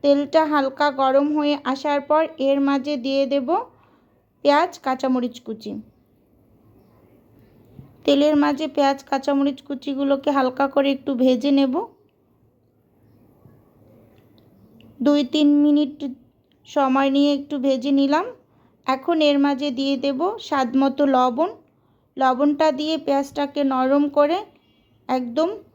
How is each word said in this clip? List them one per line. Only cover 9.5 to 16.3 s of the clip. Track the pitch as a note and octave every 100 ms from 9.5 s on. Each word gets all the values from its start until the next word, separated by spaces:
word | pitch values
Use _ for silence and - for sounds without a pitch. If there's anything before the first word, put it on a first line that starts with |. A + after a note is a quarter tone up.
| C#4
কুচিগুলোকে | - C4+ D4 C4+ C#4 C#4 C#4+
হালকা | C#4 B3+ B3+ C#4
করে | C#4 C#4
একটু | C4+ - B3+
ভেজে | C4 B3+ C#4
নেব। | C#4 C4+ C#4 A#4 _ _ _ _ _ _ _ _ _ _ _ _ _ _ _ - _ _ _ _ - _ _ _ _ _ _ _ _ - -
দুই | B3 D4 C4
তিন | D#4 D4 D4
মিনিট | D4 D4 D4 - C#4 B3+ _